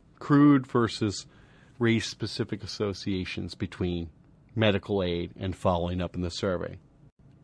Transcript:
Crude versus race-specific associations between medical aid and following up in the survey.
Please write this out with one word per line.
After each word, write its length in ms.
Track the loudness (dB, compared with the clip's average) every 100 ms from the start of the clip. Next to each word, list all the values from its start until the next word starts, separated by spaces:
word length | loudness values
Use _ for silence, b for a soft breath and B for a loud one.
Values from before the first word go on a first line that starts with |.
| _ -8
Crude 480 | 2 6 8 6 4
versus 580 | 0 0 0 -2 -4 -10 b b b b b
race-specific 840 | 2 2 -2 -6 -8 -6 -6 -8
associations 920 | -8 -4 -4 -4 -4 -4 -4 -6 -8 -8
between 520 | -8 -4 -4 -4 -6 -12 _ _ _
medical 480 | 2 2 2 0 -2
aid 300 | 0 -2 -4 -6
and 200 | -6 -2
following 440 | 0 0 0 -2
up 140 | -4
in 60 | -4
the 100 | -6
survey. 480 | -4 -4 -2 -6 -12 -20 _ -20 _ -20 -20